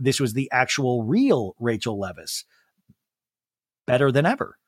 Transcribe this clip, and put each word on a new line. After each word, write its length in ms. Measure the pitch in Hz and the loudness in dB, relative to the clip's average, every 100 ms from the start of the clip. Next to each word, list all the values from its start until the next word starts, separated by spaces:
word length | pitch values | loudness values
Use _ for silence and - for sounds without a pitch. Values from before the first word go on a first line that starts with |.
this 180 | 131 127 | 0 0
was 140 | 131 | 0
the 180 | 113 135 | -2 -2
actual 500 | 127 127 - 127 123 | 0 0 -2 -2 -2
real 520 | 110 196 269 147 98 - | 0 2 4 2 -2 -4
Rachel 380 | 120 113 120 101 | -2 -2 -4 -6
Leviss. 460 | 95 87 82 - - _ _ _ _ _ _ _ _ _ _ _ _ _ - | -8 -10 -12 -12 -14 _ _ _ _ _ _ _ _ _ _ _ _ _ 0
Better 240 | 127 139 | 2 4
than 140 | 131 165 | 4 2
ever. 340 | 269 - - | 0 -6 -12